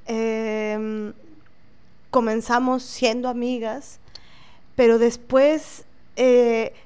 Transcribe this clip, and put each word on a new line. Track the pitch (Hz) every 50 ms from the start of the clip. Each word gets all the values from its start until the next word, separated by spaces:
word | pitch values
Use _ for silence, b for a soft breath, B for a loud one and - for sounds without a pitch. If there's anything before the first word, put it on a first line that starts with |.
| -
em, | - 226 226 226 226 220 220 220 220 214 214 214 214 214 214 214 220 214 214 214 208 - - - - - - - - - - - - - - - - - - - -
comenzamos | - 254 233 220 220 226 220 - 233 247 254 254 254 254 262
siendo | - - - 254 226 226 247 247 254
amigas, | 247 240 240 247 254 240 226 220 226 277 285 - - - b b b b b b b b b b b b b - -
pero | - 247 233 233 226
después, | 233 233 233 - - - 254 262 277 294 311 311 302 - - - - - - - - - -
eh, | - 254 254 247 247 240 233 226 226 226 - b b b